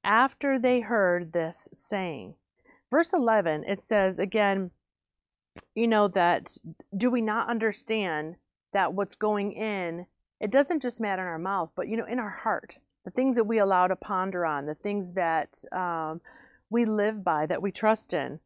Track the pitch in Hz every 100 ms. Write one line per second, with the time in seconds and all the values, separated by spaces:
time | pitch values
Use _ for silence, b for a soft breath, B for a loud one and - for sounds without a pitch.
0 | 196 220 262 - 277 269 247 247 226 233
1 | 185 175 165 170 160 - - - - 202
2 | 180 131 90 - _ _ b b _ 277
3 | 330 349 233 220 170 151 - 196 - 214
4 | 190 175 190 220 202 196 180 _ _ _
5 | _ _ _ _ _ - _ 220 233 214
6 | 208 190 175 147 - - 160 - - 196
7 | 240 240 220 214 - 233 220 202 - 220
8 | 190 151 156 175 _ _ _ 196 175 185
9 | 196 - 214 208 202 - 214 202 175 170
10 | 180 _ _ _ 202 254 285 330 247 -
11 | 214 185 180 160 185 196 165 - 196 226
12 | 185 254 214 - 226 185 - - _ _
13 | - 247 262 240 214 226 196 185 180 185
14 | - 190 190 185 165 147 143 156 202 202
15 | 180 185 170 160 - - - 185 180 165
16 | 156 160 B B B B _ 233 226 214
17 | 208 214 185 156 156 151 196 - 214 220
18 | - 160 131 147